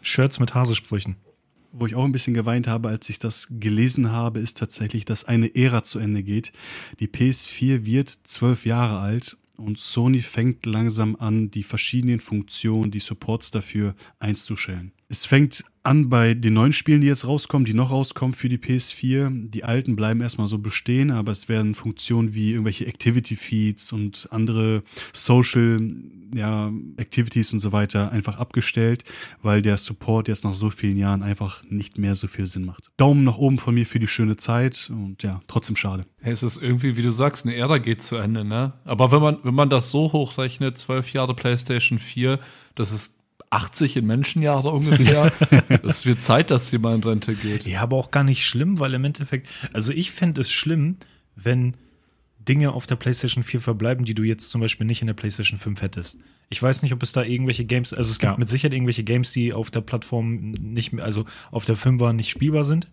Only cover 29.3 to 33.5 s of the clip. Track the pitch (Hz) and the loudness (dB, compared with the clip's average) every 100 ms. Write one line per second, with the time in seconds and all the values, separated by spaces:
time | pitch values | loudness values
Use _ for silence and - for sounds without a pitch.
29.3 | - 107 104 104 101 - 104 - 110 110 | -6 2 2 4 2 -2 -4 0 0 0
30.3 | 104 104 95 107 - 104 98 98 98 101 | -4 -4 -2 -4 -2 -2 0 0 0 -2
31.3 | 101 98 - - 104 104 - 101 98 101 | -4 -6 -8 -8 -8 -6 -4 -2 -2 -4
32.3 | - 95 95 92 90 _ - 139 143 135 | -6 -6 -6 -8 -10 _ 4 6 6 4
33.3 | 113 139 | 4 2